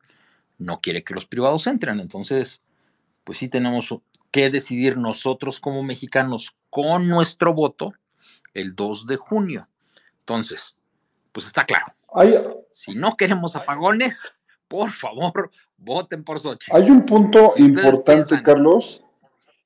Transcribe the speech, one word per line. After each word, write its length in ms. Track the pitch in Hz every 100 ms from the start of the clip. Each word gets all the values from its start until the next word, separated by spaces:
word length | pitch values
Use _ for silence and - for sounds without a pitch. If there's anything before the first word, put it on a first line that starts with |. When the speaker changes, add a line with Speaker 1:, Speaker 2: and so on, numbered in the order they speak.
| _ _ _ _ _ -
Speaker 1:
no 200 | 90 85
quiere 220 | - 85
que 120 | -
los 120 | - -
privados 400 | 120 131 156 240
entren. 320 | 262 165 104
Entonces, 640 | 90 98 101 135 120 - _ _ _ _ _ _
pues 140 | - 104
sí 100 | 131
tenemos 440 | 127 123 120 113 117 _ _ _
que 200 | 139 139
decidir 460 | 139 135 123 131 131
nosotros 600 | 113 107 135 131 139 -
como 240 | - 135
mexicanos 720 | 135 127 131 135 131 117 - _ _
con 380 | 139 147 175 180
nuestro 460 | 170 165 - 170
voto 380 | 160 151 - - - _ _ _ _ _
el 220 | - 95
dos 320 | 92 104 104 113
de 100 | 131
junio. 520 | - 214 196 123 - _ _ _ _ _
Entonces, 560 | - 117 113 - - - _ _ _ _ _
pues 160 | - -
está 180 | -
claro. 220 | 135 95 - _ _
Speaker 2:
Hay 220 | - 202 - - - -
Speaker 1:
Si 220 | - -
no 200 | 98 190 220
queremos 380 | 190 190 170
apagones, 800 | 156 - 143 175 220 254 - - _ _ _ _
por 240 | 170 214
favor, 600 | - 120 113 175 185 175 _ _ _
voten 480 | 101 151 180 170
por 160 | 151 151
Xochitl. 340 | 147 120 - 165
Speaker 2:
Hay 140 | 196
un 160 | 269 -
punto 460 | 214 208 220 220
Speaker 1:
Si 80 | -
ustedes 60 | 143
Speaker 2:
importante, 440 | 139 135 131 -
Speaker 1:
piensan 300 | 151 147 143
Speaker 2:
Carlos, 640 | - 143 151 202 - - _ _ _ _ _ _